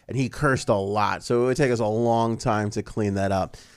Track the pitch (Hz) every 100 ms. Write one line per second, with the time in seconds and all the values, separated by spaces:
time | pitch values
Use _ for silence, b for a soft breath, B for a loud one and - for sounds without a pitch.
0 | B 120 127 - 147 127 - 104 98 104
1 | 101 92 - 120 127 127 135 117 107 110
2 | 120 117 117 113 123 107 104 107 - -
3 | 104 98 98 95 92 - B